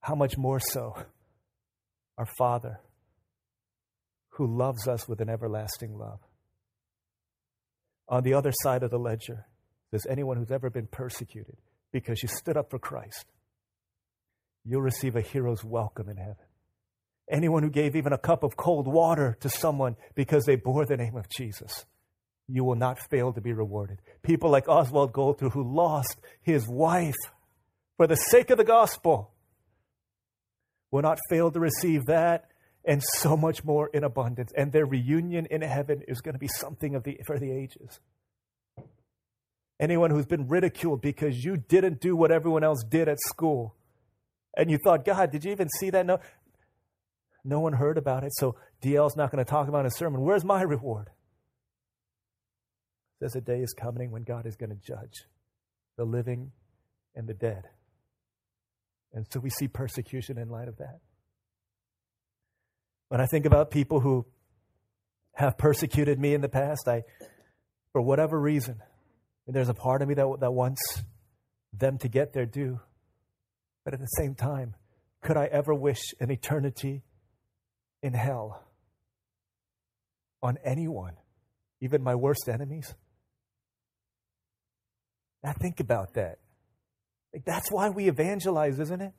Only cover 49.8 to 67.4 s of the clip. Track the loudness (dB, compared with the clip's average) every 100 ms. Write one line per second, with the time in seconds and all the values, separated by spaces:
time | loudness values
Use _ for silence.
49.8 | -2 -2 -4 -2 2 2 2 0 2 -2
50.8 | -4 -8 -10 _ _ _ _ _ _ _
51.8 | _ _ _ _ _ _ _ _ _ _
52.8 | _ _ _ _ -8 -8 -4 -4 -4 -8
53.8 | -10 -8 -8 -10 -10 -10 -10 -10 -12 -12
54.8 | -12 -14 -14 -20 -20 _ _ _ _ _
55.8 | _ -8 -4 -2 -4 -6 -10 -20 _ _
56.8 | _ _ _ -14 -12 -4 -4 -4 -12 _
57.8 | _ _ _ _ _ _ _ _ _ _
58.8 | _ _ _ -12 -8 -6 -6 -4 -6 -4
59.8 | -8 -6 -8 -8 -8 -10 -10 -10 -12 -14
60.8 | -16 -18 _ _ _ _ _ _ _ _
61.8 | _ _ _ _ _ _ _ _ _ _
62.8 | _ _ _ 0 2 2 6 6 6 2
63.8 | 2 2 2 0 -2 _ _ _ _ _
64.8 | _ _ _ _ _ -2 0 4 2 4
65.8 | 2 0 2 2 2 0 0 -2 -2 -2
66.8 | -2 -2 -4 -18 -20 _